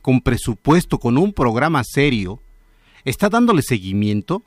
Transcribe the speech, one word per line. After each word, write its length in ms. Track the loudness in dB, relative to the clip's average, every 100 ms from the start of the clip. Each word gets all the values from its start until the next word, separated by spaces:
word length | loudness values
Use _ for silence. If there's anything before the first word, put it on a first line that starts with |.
con 180 | 2 0
presupuesto, 800 | 2 -2 -4 -4 2 2 2 -2
con 180 | 0 2
un 140 | 0
programa 500 | 0 0 0 0 0 -2
serio, 560 | 0 0 0 -4 -10 -18 -20 _ _ _ _ -8
está 240 | -2 0
dándole 320 | 2 2 2
seguimiento? 840 | 0 -4 -2 -2 0 -2 -4 -8